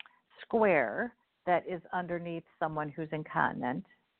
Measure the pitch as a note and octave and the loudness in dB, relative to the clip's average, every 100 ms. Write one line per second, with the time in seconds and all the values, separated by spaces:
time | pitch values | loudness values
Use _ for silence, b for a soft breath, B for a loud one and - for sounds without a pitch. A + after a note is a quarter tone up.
0 | b b _ - - A3+ G#3+ D#3 A2 C3 | b b _ -20 -2 4 6 6 4 0
1 | A#3 - _ _ F3+ E3+ - F3 - F3+ | -6 -8 _ _ 0 0 0 -8 -6 -6
2 | F3 F3 E3+ E3 - _ D#3+ D#3 D3+ D#3 | -4 -6 -4 -8 -10 _ -4 -2 -6 -6
3 | D#3 D#3 D#3 E3 - - B2 D#3 - _ | -6 -6 -4 0 0 0 -4 -4 -8 _
4 | _ | _